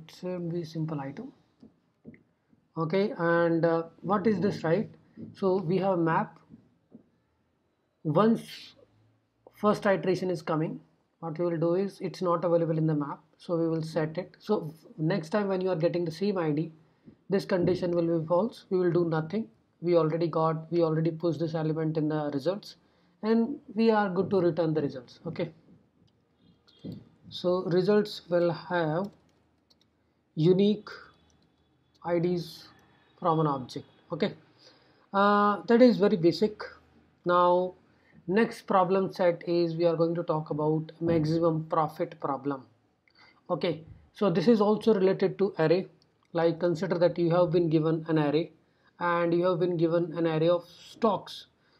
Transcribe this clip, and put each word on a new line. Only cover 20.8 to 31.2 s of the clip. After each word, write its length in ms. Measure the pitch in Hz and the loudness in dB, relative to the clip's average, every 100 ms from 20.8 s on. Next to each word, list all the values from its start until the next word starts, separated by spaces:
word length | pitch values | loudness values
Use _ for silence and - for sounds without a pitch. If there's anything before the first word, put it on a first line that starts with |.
already 280 | 165 160 165 | 2 2 0
pushed 300 | 160 175 143 | -2 -2 -2
this 140 | 165 | -4
element 420 | 160 156 156 160 156 | -2 -2 -2 -2 -2
in 120 | 151 | -2
the 220 | 156 147 | -2 -4
results, 420 | 143 139 202 - - _ _ _ _ | -4 -4 -4 -8 -20 _ _ _ _
and 360 | 214 226 226 - - | 0 2 0 -4 -8
we 160 | 202 226 | 0 4
are 200 | 220 202 | 4 2
good 180 | 180 190 | -2 0
to 100 | 196 | 2
return 340 | 175 165 165 | 2 2 0
the 80 | 156 | 0
results. 380 | 139 131 123 - 165 | -2 -6 -16 -16 -12
Okay, 240 | 160 165 - _ - _ _ _ _ _ _ _ _ _ _ - - - _ - | -8 -8 -10 _ -20 _ _ _ _ _ _ _ _ _ _ -16 -16 -18 _ -16
so 340 | - 180 180 | -6 -2 -2
results 580 | 185 175 180 208 208 - - | 0 0 2 2 0 -6 -4
will 220 | 175 175 | 0 0
have 600 | 165 - 175 160 160 202 - _ _ _ _ _ _ _ _ _ _ _ | -2 -4 -2 0 -2 -4 -10 _ _ _ _ _ _ _ _ _ _ _
unique 540 | - 160 185 202 208 - - - _ | 0 4 4 2 0 -6 -18 -20 _